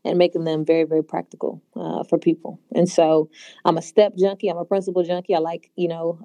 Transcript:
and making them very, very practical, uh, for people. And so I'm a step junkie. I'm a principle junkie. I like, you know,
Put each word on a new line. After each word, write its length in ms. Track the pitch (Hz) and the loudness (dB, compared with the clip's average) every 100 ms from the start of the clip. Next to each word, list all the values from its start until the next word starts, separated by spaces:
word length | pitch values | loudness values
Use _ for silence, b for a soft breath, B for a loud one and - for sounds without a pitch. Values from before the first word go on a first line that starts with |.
and 160 | - 175 | -2 2
making 240 | 175 165 | 2 2
them 200 | 160 156 | -2 -2
very, 200 | 156 165 | 2 2
very 200 | 160 160 | 2 0
practical, 600 | 156 165 - - - 156 _ - | -2 -6 -8 -8 -8 -8 _ -10
uh, 280 | 160 160 | -8 -6
for 160 | - 165 | -2 0
people. 400 | 170 160 - 165 - - | 0 -2 -4 -16 -6 -2
And 120 | 175 | 0
so 440 | - 160 160 156 B B B 175 | 4 4 4 0 B B B -2
I'm 100 | 165 | -2
a 40 | |
step 340 | - 220 208 185 | 0 2 2 2
junkie. 340 | 196 196 202 | 0 0 -4
I'm 80 | 170 | -4
a 80 | 170 | -2
principle 360 | 196 185 180 | -2 -2 -2
junkie. 300 | 170 180 180 | -2 -2 0
I 60 | 170 | 0
like, 320 | 165 170 _ - | 0 -6 _ -4
you 120 | 170 | -4
know, 320 | 165 165 170 | -2 -6 -6